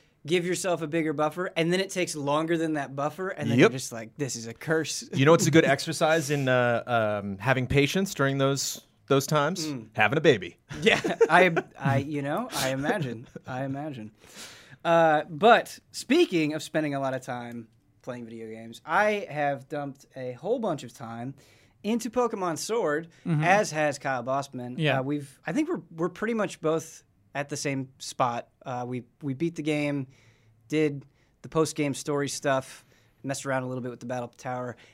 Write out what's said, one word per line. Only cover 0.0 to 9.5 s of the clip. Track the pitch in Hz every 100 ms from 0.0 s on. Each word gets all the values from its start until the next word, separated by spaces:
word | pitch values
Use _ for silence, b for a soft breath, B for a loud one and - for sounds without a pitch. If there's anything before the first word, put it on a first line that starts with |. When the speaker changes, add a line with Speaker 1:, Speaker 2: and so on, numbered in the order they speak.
| _ _ 147
Speaker 1:
give | 180 175
yourself | 170 190 160
a | 156
bigger | 165 156
buffer, | 147 151 180 185 -
and | 165
then | 185
it | 190
takes | 185 170 151
longer | 143 147 165 165
than | 160
that | 151 131 139
buffer, | 147 147 185
and | - 113
then | 117
Speaker 2:
Yep. | 180
Speaker 1:
you're | 127
just | -
like, | 113 110 -
"This | 131 117
is | 113
a |
curse." | - 151 160 143 - -
<laughs> |
Speaker 2:
You | - 143
know |
what's | 170 165
a |
good | 160 135
exercise | 139 165 160 160 165 135
in, | 143 131
uh, | 127 120 117 - 117 107 104
um, | 101 95
having | 123 127 123
patience | 143 143 190 196
during | - 135 139
those, | 135 139 - - - _ -
those | 139 135
times? | 151 143